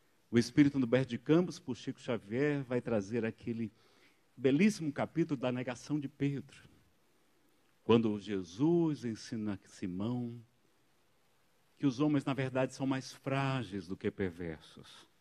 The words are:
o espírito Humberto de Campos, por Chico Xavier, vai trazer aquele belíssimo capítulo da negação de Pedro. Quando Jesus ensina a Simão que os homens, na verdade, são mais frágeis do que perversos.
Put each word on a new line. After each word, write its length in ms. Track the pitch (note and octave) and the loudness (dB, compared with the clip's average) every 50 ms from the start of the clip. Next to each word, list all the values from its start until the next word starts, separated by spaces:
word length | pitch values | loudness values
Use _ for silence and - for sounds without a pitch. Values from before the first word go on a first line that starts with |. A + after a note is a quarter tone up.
| _ _ _ _ _ - | _ _ _ _ _ 2
o 60 | A2 | 2
espírito 400 | A#2+ A2+ A#2+ - D3+ D3 C#3 C#3 | 2 2 4 6 6 6 6 6
Humberto 340 | C3+ B2 A#2 B2 B2+ C3 - | 2 2 4 4 2 2 2
de 80 | A#2+ - | -4 -6
Campos, 400 | - - D#3 F3 F#3 E3+ - - | 2 4 4 4 4 2 -4 -10
por 180 | - C3 A#2 | -8 -8 -8
Chico 220 | - - C3+ - - | -6 -6 -10 -10 -8
Xavier, 640 | - C#3 A#2+ G2 G2+ G2 A2+ B2+ D3 D3 C#3+ C#3+ C3 | -4 -4 -4 -4 -4 -4 -2 0 2 2 0 -2 -2
vai 180 | A#2 B2+ B2 | -2 -2 -2
trazer 420 | - B2 A#2 G#2 F#2+ G2 A#2+ A#2 G#2+ | 0 0 0 0 0 0 -2 -2 -2
aquele 480 | A2+ - - - A#2+ A2+ A#2 A2+ G#2+ _ _ _ _ _ _ - - _ _ _ _ - | -2 -4 -6 -6 -6 -4 -4 -6 -6 _ _ _ _ _ _ -20 -20 _ _ _ _ -10
belíssimo 560 | - B2 C3 C#3 D3+ G#3 A3 G#3 - D#3+ D3 | 2 4 4 6 6 6 4 4 2 -4 -4
capítulo 480 | - C3+ A2 - - D#3 E3 D#3+ D3 A#2 | -2 -2 -2 -2 0 -2 0 0 -2 -2
da 120 | C3 B2+ | -2 -2
negação 480 | B2 B2+ B2 B2+ A#2+ - - - D3 D3+ | -2 -2 -4 -6 -6 -8 -6 -4 -4 -2
de 100 | C3+ - | -2 -6
Pedro. 480 | - - C#3 C#3+ C#3+ C3 - - - - - - - - _ _ _ _ _ _ _ _ _ _ _ _ _ _ _ _ _ _ _ _ - | -4 -2 -2 0 -2 -2 -8 -12 -18 -20 -20 -20 -20 -20 _ _ _ _ _ _ _ _ _ _ _ _ _ _ _ _ _ _ _ _ 4
Quando 360 | G#2+ A2+ A#2 A2 G#2+ G#2 G#2 | 6 6 6 6 4 -2 -2
Jesus 840 | F#2 G#2 G#2 F#2+ F2+ E2 F2 A2 D3 E3 F3 E3+ E3 D#3 D3 A#2 A#2 | -4 -4 -4 -4 -4 -6 -4 0 2 2 4 2 2 0 -2 -4 -6
ensina 540 | A#2+ A2 - - - A#2 A2+ G#2+ G#2 G2 - - | -8 -8 -8 -8 -8 -8 -6 -4 -4 -6 -6 -10
a 60 | - | -18
Simão 720 | - - G#2 F2+ F2 F#2+ G#2 A#2 B2 B2 A#2+ A#2 A#2+ A#2+ A2+ _ _ _ _ _ _ _ _ _ _ _ _ _ _ _ _ _ _ _ _ _ _ _ _ _ _ | -12 -10 -8 -6 -4 -4 -4 -4 -4 -4 -6 -6 -10 -12 -18 _ _ _ _ _ _ _ _ _ _ _ _ _ _ _ _ _ _ _ _ _ _ _ _ _ _
que 80 | - D3 | 0 0
os 140 | C#3 A2+ B2 | 0 2 2
homens, 260 | D3+ D3+ D3 C#3 C#3 | 2 2 2 2 0
na 80 | D3 C3 | 0 -2
verdade, 400 | C3+ C3 B2+ B2 C3 C3 B2+ - | -2 -2 -2 0 0 -2 -2 -2
são 120 | - C3+ | -4 -2
mais 260 | C3+ C3+ C3 C3 - | 0 0 -2 -4 -10
frágeis 760 | - - - C#3 C3+ C#3 C#3 C3+ C3 C3 A2 F2+ G2+ G2 E2 | -14 -8 -4 -2 0 0 0 0 0 -2 -4 -4 -6 -8 -6
do 100 | F2 F#2+ | -8 -8
que 140 | - - G2+ | -4 -4 -4
perversos. 960 | - - G2 F2+ E2 F2 F2+ E2 D#2 - - - - - - - - - - _ _ _ | -2 -2 -4 -4 -4 -6 -8 -8 -8 -10 -14 -20 -20 -20 -20 -20 -20 -20 -20 _ _ _